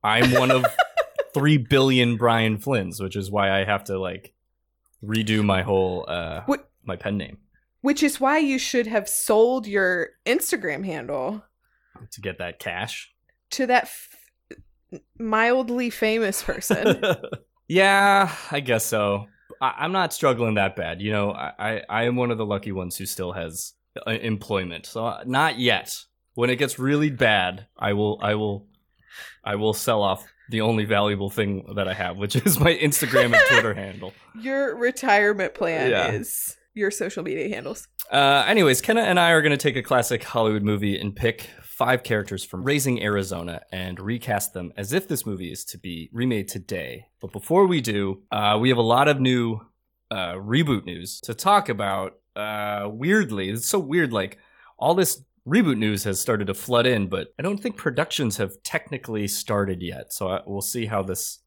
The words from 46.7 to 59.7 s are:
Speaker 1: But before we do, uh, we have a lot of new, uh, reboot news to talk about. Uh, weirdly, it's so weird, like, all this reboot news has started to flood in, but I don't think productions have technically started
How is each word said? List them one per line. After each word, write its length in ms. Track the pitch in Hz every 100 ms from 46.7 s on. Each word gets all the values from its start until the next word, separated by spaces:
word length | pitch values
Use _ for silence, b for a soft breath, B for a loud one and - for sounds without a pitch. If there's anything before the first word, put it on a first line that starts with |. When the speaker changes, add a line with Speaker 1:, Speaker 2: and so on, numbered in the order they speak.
| 92 65 60 - _
Speaker 1:
But 140 | -
before 340 | 104 - 175 196
we 140 | 170
do, 400 | 117 104 98 95 _
uh, 260 | 107 104 107
we 80 | 123
have 80 | 120
a 40 |
lot 280 | 113 120 143
of 100 | 139
new, 400 | 127 127 117 110 - _ _ _ _
uh, 240 | 101 87 92
reboot 500 | 101 131 156 113 87
news 340 | 85 92 -
to 120 | -
talk 340 | 113 185 202 202
about. 460 | 107 101 98 95 - _ -
Uh, 520 | 107 107 104 104 101
weirdly, 600 | 110 147 214 160 104 95
it's 180 | 113 -
so 120 | 196
weird, 340 | 147 165 151
like, 240 | 110 95 - b b b b
all 160 | 135
this 280 | 175 180 - - _ -
reboot 320 | 180 180 120
news 280 | 107 104 107
has 140 | 95
started 280 | - 110 98
to 60 |
flood 320 | 95 - 120 127
in, 200 | 120 95
but 260 | 92 - -
I 60 |
don't 180 | 165 202
think 140 | 247 -
productions 640 | 160 123 165 - 127 -
have 160 | 98 -
technically 640 | - 160 - 135 - 107 101
started 540 | - - 104 98